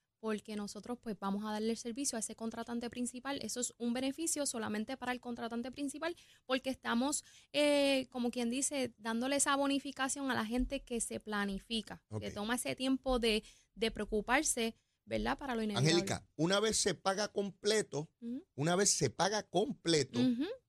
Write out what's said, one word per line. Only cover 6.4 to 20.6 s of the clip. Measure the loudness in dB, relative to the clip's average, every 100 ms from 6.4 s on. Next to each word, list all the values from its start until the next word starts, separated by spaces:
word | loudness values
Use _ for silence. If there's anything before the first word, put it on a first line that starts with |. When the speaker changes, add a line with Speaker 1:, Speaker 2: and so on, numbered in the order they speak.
| 0
Speaker 1:
porque | 0 0
estamos, | -4 0 2 2 0 -6 -20 _
eh, | 2 6 6 4 2 0
como | -2 -2
quien | 0 -2
dice, | 0 0 0 -4 -4
dándole | -4 0 2 2
esa | 4 4
bonificación | 2 2 -2 -4 -4 -2 0
a |
la | 0 0
gente | 0 0 -2
que | -4 -4
se | -4 -6
planifica, | -4 -2 -2 -4 -4 -4 -4 -12 -8 -6
que | -6
Speaker 2:
Ok. |
Speaker 1:
toma | -4 -2 -2
ese | -2 -2
tiempo | 0 0 2 2
de, | 4 2 -2 -20 _ -4
de | -2
preocuparse, | -2 -2 -2 2 2 2 0 -2 -4 _ _ -4
¿verdad?, | -2 0 -2
para | -2
lo | -2
inevitable. | 0 2 4
Speaker 2:
Angélica, | 4 2 -4 -6 0
una | 4 4
vez | 4 2
se | 0 0
paga | 0 0 0
completo, | -2 -4 -2 2 2 2 -4 -8 -10
Speaker 1:
Ujú. | -8 -8 -8 -2
Speaker 2:
una | 2 4
vez | 4
se | 4 2
paga | 2 2 2
completo, | 0 0 0 -2 2 4 4 2
Speaker 1:
Ujú. | 2 2 -2 -6